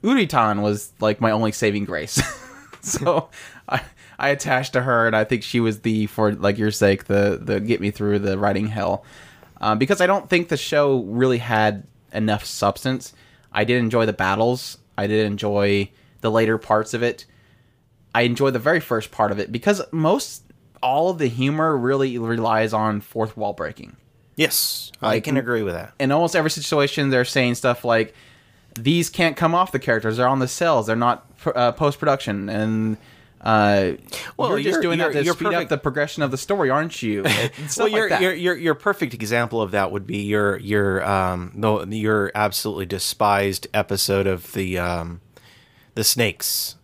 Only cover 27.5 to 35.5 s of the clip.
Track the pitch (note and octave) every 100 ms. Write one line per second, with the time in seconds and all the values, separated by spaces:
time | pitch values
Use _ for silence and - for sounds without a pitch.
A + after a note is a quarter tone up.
27.5 | A#2+ B2+ A#2+ B2 A2+ A2+ - - - _
28.5 | _ _ - A#2+ E3+ E3 - E3 C#3 E3
29.5 | E3+ F#3 C3 - A2+ A2 A2 B2 C3+ B2+
30.5 | - E3+ C#3 G#2+ A2+ A#2+ A#2+ _ - D#3+
31.5 | B2 A#2+ - D3 C#3 D3+ C#3 - G2+ G2
32.5 | G#2+ A2 A2 A2 G#2+ - - - _ -
33.5 | G#2+ G#2 G2+ F#2 B1+ - - - - B3+
34.5 | G4+ - E4 F3 E3+ D#3+ C#3+ D#3 E3+ G#3